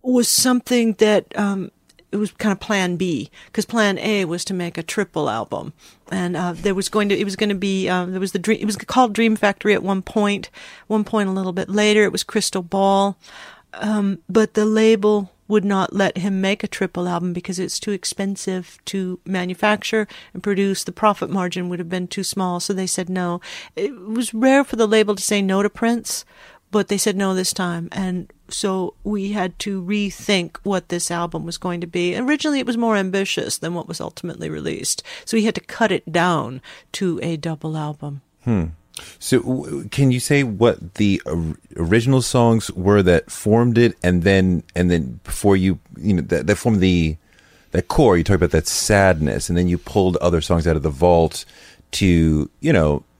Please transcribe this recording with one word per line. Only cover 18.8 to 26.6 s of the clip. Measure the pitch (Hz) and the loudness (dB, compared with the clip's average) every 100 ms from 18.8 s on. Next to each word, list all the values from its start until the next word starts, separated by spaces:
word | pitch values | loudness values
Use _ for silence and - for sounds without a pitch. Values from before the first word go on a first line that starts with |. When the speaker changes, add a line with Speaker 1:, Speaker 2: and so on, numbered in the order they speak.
Speaker 1:
to | - 196 185 180 | -8 -6 -6 -8
manufacture | - 190 180 180 214 208 - 220 208 - - | -6 -4 -4 -2 0 0 0 -2 -2 -10 -16
and | 180 | -8
produce. | 202 196 196 190 | -2 0 0 0
The | - | -6
profit | - 214 202 185 | 0 0 0 -2
margin | 190 180 175 180 | -2 -2 -4 -6
would | 175 | -6
have | 170 | -6
been | 180 180 | -6 -6
too | - | -6
small, | 185 - 185 175 | -6 -4 -2 -2
so | - | -4
they | 190 185 | -4 -4
said | - 180 | -4 -4
no. | 185 175 175 - - - - | -4 -2 -4 -10 -16 -14 -6
It | 202 | -6
was | 240 190 226 233 | -6 -6 -4 -4
rare | 220 262 269 | 2 4 4
for | 277 226 | 2 0
the | 220 | 2
label | 220 214 | 4 2
to | 196 | 0
say | - 208 | -2 0
no | 190 190 | 2 0
to | 202 | 0
Prince, | - 233 233 - - - _ - - | 0 -2 -2 -4 -10 -10 _ -20 -20